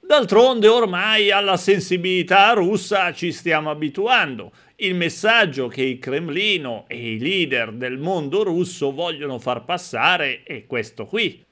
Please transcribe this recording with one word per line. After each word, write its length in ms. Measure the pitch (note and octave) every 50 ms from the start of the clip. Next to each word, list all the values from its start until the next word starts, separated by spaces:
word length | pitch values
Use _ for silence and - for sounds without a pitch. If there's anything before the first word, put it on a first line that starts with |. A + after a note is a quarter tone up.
| -
D'altronde 640 | F#4 D4 D4 B3 F3 G3 G#3 A#3+ C4 C4 A#3 G#3
ormai 640 | G#3+ A3+ B3 A#3 G3+ F3+ F3 F#3+ G#3+ A3 G#3+ G#3 G3+
alla 240 | G3 G3 G3+ G3 F#3+
sensibilità 960 | F3+ F#3 - G3 F#3+ F#3 - F3+ F3+ E3+ F#3 F#3 F3+ E3 - F3+ G3 G3 G#3+
russa 600 | A#3 G#3+ F3 F3+ G#3+ G3 F#3 - G#3 G3 F#3 F3 D#3+
ci 180 | - F3 F3
stiamo 380 | D3+ - - E3+ D#3+ D#3 D#3 D#3
abituando. 800 | D3+ D3 D3+ D3+ - G3 G3+ A#3 B3+ A#3 F#3 D3+ C3 G#2+ F#2+ D#2+ _ _ _ _ _
Il 200 | _ G#3 F#3+ F3+
messaggio 720 | F3+ E3+ E3 - - - G#3+ A3+ A#3 G#3+ F3+ C3 C3 C3
che 160 | A#2+ A2 - B2+
il 160 | C3 B2+ B2+
Cremlino 840 | - C3 C3 D3 E3+ E3 C#3+ F3 G3+ G#3+ G3+ F3 D3 B2+ A#2 G#2 -
e 260 | _ A#2+ A#2+ A#2+ A#2 A2
i 60 | A2
leader 520 | A#2+ D#3 G3 F#3+ E3+ C#3+ C3 B2 A2+ A2
del 260 | G#2+ A#2+ B2+ B2+ B2+
mondo 460 | C3 C#3+ E3+ F#3+ F3 D3+ C#3 D3 G3 G#3+
russo 480 | F#3+ E3 F3 F3+ F3 - - D3 C#3
vogliono 480 | C3+ C#3 E3+ E3+ E3 C#3 D3 C#3+ C3 A#2+
far 240 | - C3 B2 A#2 A#2
passare 800 | - A#2+ B2 - - - A2+ B2 D#3+ F#3 E3+ D3+ C3+ B2 - _
è 220 | - B2 A#2 -
questo 400 | _ B2+ A#2+ G#2+ - _ - G#2+
qui. 360 | G#2 - A3 A3+ D#3+ - - _ _